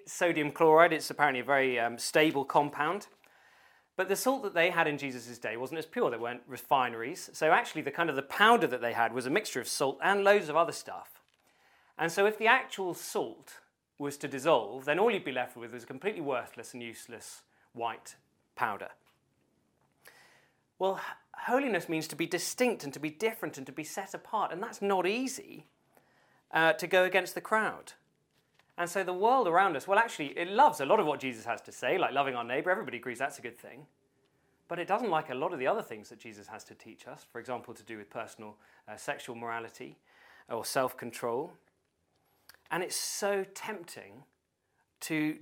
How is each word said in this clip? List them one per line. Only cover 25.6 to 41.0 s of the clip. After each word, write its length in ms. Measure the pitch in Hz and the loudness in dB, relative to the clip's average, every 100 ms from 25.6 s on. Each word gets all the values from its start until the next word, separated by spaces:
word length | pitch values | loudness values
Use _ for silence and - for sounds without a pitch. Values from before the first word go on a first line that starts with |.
| - _ _ _ _ _ _ _ _ | -20 _ _ _ _ _ _ _ _
uh, 220 | 160 165 | 4 4
to 140 | 160 175 | 4 4
go 160 | 185 | 4
against 320 | 180 190 175 175 | 6 2 0 -6
the 60 | |
crowd. 520 | - 220 190 85 - - _ _ _ _ _ _ _ - | 0 0 0 -4 -14 -20 _ _ _ _ _ _ _ -6
And 120 | 170 | -4
so 140 | 196 | -2
the 100 | 180 | -2
world 340 | 180 226 262 190 | 0 4 4 6
around 300 | 170 196 139 | 4 4 0
us, 100 | 180 | 2
well, 120 | 202 | 2
actually, 300 | - - 143 - | 2 -2 -6 -4
it 100 | 175 | 0
loves 340 | 208 277 196 | 6 6 6
a 40 | 139 | 4
lot 140 | 214 | 4
of 60 | 151 | 4
what 140 | 135 | 0
Jesus 260 | 131 110 110 | -4 -6 -6
has 160 | 107 | -6
to 100 | - | -8
say, 280 | - 127 180 | -4 0 2
like 140 | 120 | 2
loving 220 | 135 135 123 | 2 0 -2
our 80 | |
neighbour. 280 | 117 135 170 | -4 -2 0
Everybody 260 | 190 - 117 | -2 -4 -8
agrees 220 | 127 120 | -8 -4
that's 180 | 139 127 | -6 -6
a 60 | |
good 140 | 117 - | -14 -14
thing. 280 | - 127 147 _ _ _ _ _ _ _ _ | -20 -20 -20 _ _ _ _ _ _ _ _
But 120 | 170 | -6
it 80 | 170 | 0
doesn't 240 | 214 233 | 0 2
like 180 | 156 151 | 0 -2
a 60 | 127 | -4
lot 180 | 170 | -4
of 60 | 160 | 0
the 80 | 135 | 0
other 160 | 214 | 0
things 260 | - 107 104 | -4 -14 -16
that 80 | 110 | -18
Jesus 300 | 117 104 98 | -18 -18 -16
has 160 | 104 | -18
to 100 | - | -18
teach 340 | 110 117 92 123 | -20 -20 -20 -18
us, 200 | 143 - | -20 -14
for 80 | 120 | -12
example, 360 | 120 120 110 110 | -8 -8 -8 -16
to 80 | |
do 140 | 107 107 | -14 -14
with 120 | 101 | -10
personal, 480 | 120 107 - 107 107 _ _ - | -10 -10 -12 -18 -18 _ _ -18
uh, 80 | 107 | -12
sexual 380 | - 143 - 117 | -8 -8 -10 -10
morality 640 | 117 117 117 - 139 - _ _ - - - | -8 -8 -10 -14 -18 -18 _ _ -20 -20 -8
or 160 | 117 - | -6 -2
self-control. 880 | 139 127 - | 0 0 -2